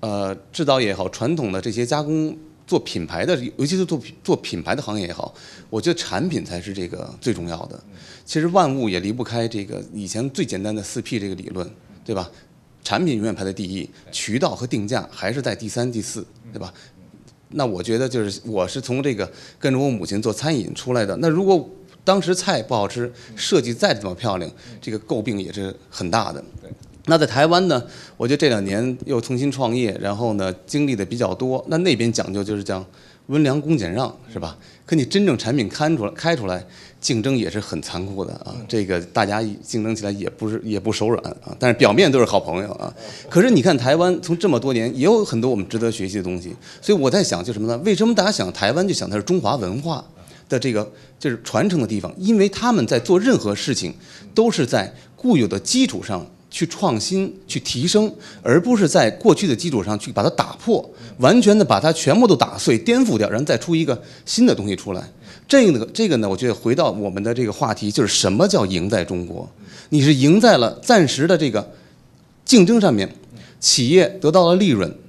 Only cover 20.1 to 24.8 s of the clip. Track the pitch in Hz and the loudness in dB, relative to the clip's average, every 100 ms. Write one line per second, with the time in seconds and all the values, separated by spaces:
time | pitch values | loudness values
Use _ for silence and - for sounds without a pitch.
20.1 | 98 113 104 147 151 82 80 - 123 104 | -4 -2 -2 -2 -2 -4 -8 -4 -2 -2
21.1 | 90 165 160 196 185 131 - - _ - | 0 0 2 2 2 0 -16 -20 _ 0
22.1 | 196 165 180 - 160 110 120 101 120 120 | 2 2 -2 0 -2 0 -2 -2 -4 -8
23.1 | - - - - 185 120 120 202 120 101 | -10 -20 -10 0 0 0 0 0 0 -4
24.1 | 90 117 95 82 - - 110 | -6 -4 -4 -6 -14 -20 -16